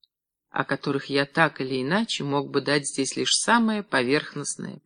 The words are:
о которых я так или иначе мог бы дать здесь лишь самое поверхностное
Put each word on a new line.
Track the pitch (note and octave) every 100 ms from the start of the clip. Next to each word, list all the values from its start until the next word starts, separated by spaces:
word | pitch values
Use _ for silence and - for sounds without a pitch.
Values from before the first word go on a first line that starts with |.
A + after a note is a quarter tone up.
| _ _ _ _ _
о | - -
которых | C#3 D3+ C#3 -
я | C#3 C#3+
так | - D#3 -
или | C3+ C3
иначе | C3 G3 A3+ -
мог | C#3+ C#3+ C#3
бы | C#3
дать | C#3 D3 C#3
здесь | - C3+ -
лишь | B2+
самое | - - A#3 A3 G#3+
поверхностное | G3+ C3+ B2 D3 D3 D3 C#3 - - -